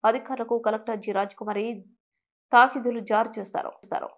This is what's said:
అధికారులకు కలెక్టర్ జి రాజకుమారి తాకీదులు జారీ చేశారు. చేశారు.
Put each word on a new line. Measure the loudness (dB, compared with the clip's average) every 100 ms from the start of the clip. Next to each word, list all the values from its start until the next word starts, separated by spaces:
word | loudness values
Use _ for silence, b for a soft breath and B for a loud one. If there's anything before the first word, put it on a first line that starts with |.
అధికారులకు | 2 2 -2 -8 -2 0
కలెక్టర్ | 0 -2 -4 -8
జి | -4
రాజకుమారి | -2 -4 -6 -8 -6 -6 -8 -14 _ _ _ _ _ _
తాకీదులు | 6 6 4 -4 -4
జారీ | 0 0 0
చేశారు. | -4 -8 -6 -8
చేశారు. | -10 -8 -6 -6